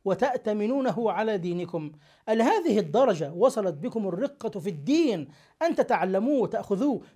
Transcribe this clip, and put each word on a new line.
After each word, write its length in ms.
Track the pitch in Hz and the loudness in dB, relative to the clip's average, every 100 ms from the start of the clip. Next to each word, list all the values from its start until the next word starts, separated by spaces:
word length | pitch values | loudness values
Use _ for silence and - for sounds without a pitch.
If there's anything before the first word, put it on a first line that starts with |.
| 196 | -2
وتأتمنونه 1040 | 190 269 170 220 208 208 277 254 185 220 | 0 0 0 -2 -2 0 0 0 0 -2
على 260 | 180 220 208 | 0 -2 -2
دينكم؟ 540 | 175 175 175 170 151 - _ _ - | -2 -4 -4 -6 -8 -12 _ _ -2
أل 120 | 220 | 2
هذه 380 | 240 427 330 208 | 4 2 2 0
الدرجة 540 | 160 202 262 170 147 | 2 2 4 2 -2
وصلت 400 | 170 247 220 190 | 2 2 2 -2
بكم 340 | 147 220 226 196 | -4 -6 -4 -4
الرقة 520 | 175 269 - 226 208 | -4 -4 -6 -8 -6
في 100 | 175 | -8
الدين 580 | 156 147 311 311 180 139 - _ _ | -6 0 2 2 0 -6 -14 _ _
أن 140 | 330 - | 0 0
تتعلموه 680 | 254 196 185 190 240 285 | 2 2 2 0 2 2
وتأخذوه 600 | 190 214 - 196 285 220 - | 0 -2 -2 0 0 -2 -6